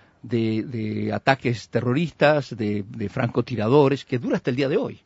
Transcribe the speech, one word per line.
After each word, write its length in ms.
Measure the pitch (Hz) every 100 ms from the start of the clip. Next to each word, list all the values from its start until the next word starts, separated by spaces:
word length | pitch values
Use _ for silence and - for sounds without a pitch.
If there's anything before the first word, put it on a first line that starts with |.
| _ _
de, 420 | 117 117 113 110
de 480 | 143 117 107 107 107
ataques 560 | 107 - 135 127 117 -
terroristas, 880 | 117 123 127 165 - 147 151 131 110
de, 280 | 104 104 101
de 200 | 113 101
francotiradores, 960 | - 127 - 120 110 107 147 139 135
que 140 | - 127
dura 200 | 190 247
hasta 120 | -
el 60 | 123
día 120 | 135
de 100 | 196
hoy 220 | 233 95